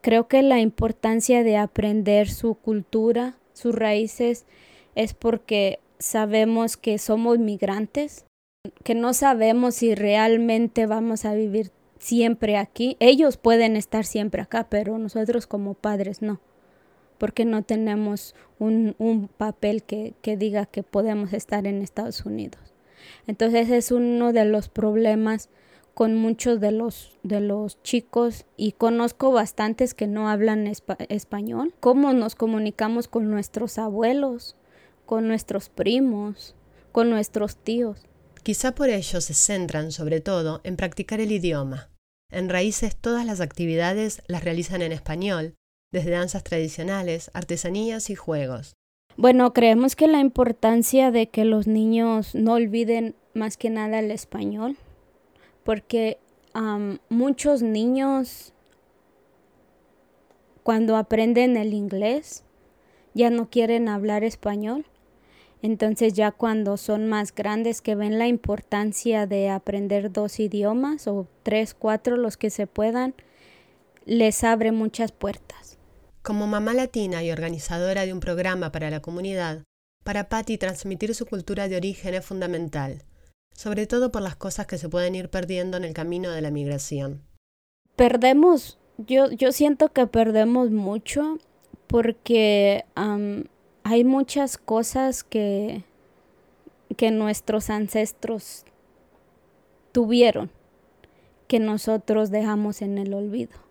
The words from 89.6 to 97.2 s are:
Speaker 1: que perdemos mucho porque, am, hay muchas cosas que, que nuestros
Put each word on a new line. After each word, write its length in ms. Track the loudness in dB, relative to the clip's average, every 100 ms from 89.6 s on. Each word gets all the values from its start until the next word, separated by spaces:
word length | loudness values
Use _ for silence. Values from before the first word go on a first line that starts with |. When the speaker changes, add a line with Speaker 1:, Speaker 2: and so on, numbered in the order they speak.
| 2 4 4
Speaker 1:
que 140 | 4 2
perdemos 640 | 4 4 4 4 4 2
mucho 680 | 0 -2 -4 -4 -4 -2 -4 _ _ _ -20 _
porque, 960 | 2 2 -2 0 4 6 6 4 2 -4
am, 520 | -6 -2 -2 -4 -6 -10 _ _ _
hay 220 | 0 4
muchas 540 | 4 4 0 -2 -2 -4
cosas 640 | -4 -2 -2 -2 -2 -4
que, 580 | -6 -4 -2 -2 -4 -8 -12 _ _ _ _ _ _ _ -20 _ _ -2
que 140 | 0
nuestros 580 | 2